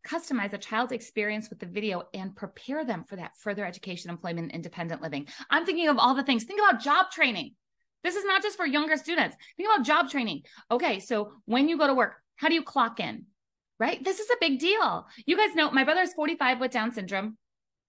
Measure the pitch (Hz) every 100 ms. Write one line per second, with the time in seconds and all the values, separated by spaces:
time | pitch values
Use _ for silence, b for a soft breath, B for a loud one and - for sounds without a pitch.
0 | - 330 - 247 202 202 - 220 247 240
1 | - 214 208 214 214 - 175 190 208 180
2 | - 190 190 196 196 - - 294 254 180
3 | - 185 165 - 214 202 190 180 196 180
4 | 175 175 175 170 160 170 170 - 165 160
5 | 160 143 147 B B 302 339 339 320 254
6 | 240 269 269 233 226 403 415 233 277 311
7 | 320 320 277 190 - _ _ _ _ _
8 | 349 381 392 381 415 415 320 294 311 311
9 | 311 339 190 - B - 415 415 254 302
10 | 277 285 220 185 - B B 247 320 190
11 | - 220 208 - - 240 294 320 285 262
12 | 202 - _ - 311 330 - 277 226 220
13 | 160 110 - _ _ _ _ - 247 -
14 | 302 381 427 480 330 262 339 427 285 170
15 | - B 277 370 427 320 302 269 262 339
16 | 359 320 302 330 254 247 254 247 226 226
17 | 185 190 214 220 _ _ _ _